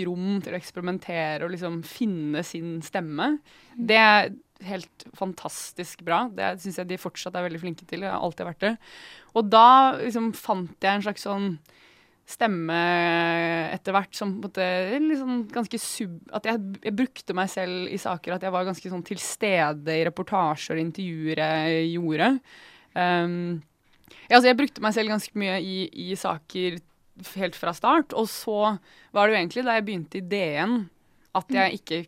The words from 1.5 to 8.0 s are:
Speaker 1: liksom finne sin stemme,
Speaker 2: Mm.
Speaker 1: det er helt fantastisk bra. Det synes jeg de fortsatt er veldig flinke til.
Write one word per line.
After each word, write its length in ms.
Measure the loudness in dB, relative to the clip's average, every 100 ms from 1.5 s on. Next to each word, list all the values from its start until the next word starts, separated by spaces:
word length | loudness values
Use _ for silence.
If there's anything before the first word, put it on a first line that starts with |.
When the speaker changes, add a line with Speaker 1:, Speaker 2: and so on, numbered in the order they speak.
Speaker 1:
liksom 300 | -6 -6 -6
finne 560 | -10 -4 -2 -2 -2 -4
sin 360 | -4 -8 -8 -8
stemme, 540 | -6 -6 -6 -4 -2 -2 -6 -20 _ -8
Speaker 2:
Mm. 100 | 4
Speaker 1:
det 100 | 8
er 340 | 8 8 4 -4 _ _ -12
helt 380 | -10 -12 _ -20
fantastisk 880 | -8 -8 -8 -12 -12 -12 -12 -12 -10
bra. 220 | 0 0 0
Det 200 | -2 -2 -2
synes 200 | -8 -8
jeg 80 | -8
de 80 | -8
fortsatt 380 | -8 -10 -8 -6
er 80 | -6
veldig 140 | -6
flinke 220 | -8 -10 -10
til. 140 | -8